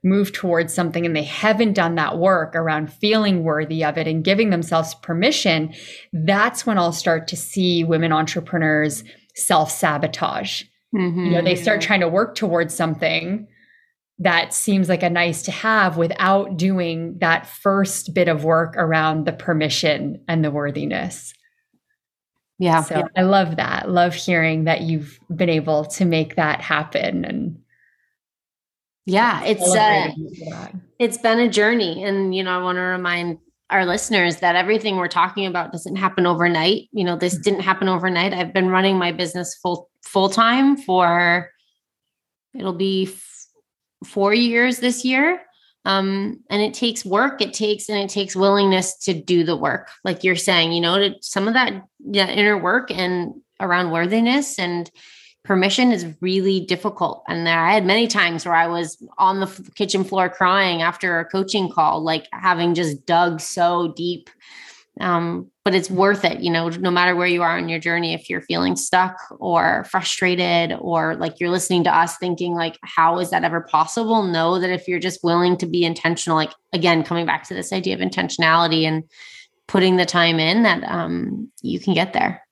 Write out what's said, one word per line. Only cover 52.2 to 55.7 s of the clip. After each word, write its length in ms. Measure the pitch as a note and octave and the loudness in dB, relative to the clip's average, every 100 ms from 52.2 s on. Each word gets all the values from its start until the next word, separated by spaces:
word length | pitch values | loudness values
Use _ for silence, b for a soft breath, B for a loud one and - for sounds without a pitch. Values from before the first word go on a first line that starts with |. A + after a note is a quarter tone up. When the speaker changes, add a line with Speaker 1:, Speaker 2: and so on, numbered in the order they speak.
| F#3 | 0
Speaker 2:
inner 260 | - G#3 G#3 | 2 2 2
work 360 | F3 A#3 B3+ | 2 0 -2
and 400 | F#3 F3+ F3+ F3 - _ _ | -4 -2 -2 -4 -10 _ _
around 320 | F#3+ F3 F3+ | -2 0 0
worthiness 720 | E3 F3 A3 A#3 C4+ C#4 - | 0 0 2 2 0 -2 -6
and 280 | F3 F3 E3+ B B B B B | -4 -4 -6 B B B B B
permission 460 | - F#3+ F#3+ | 0 2 2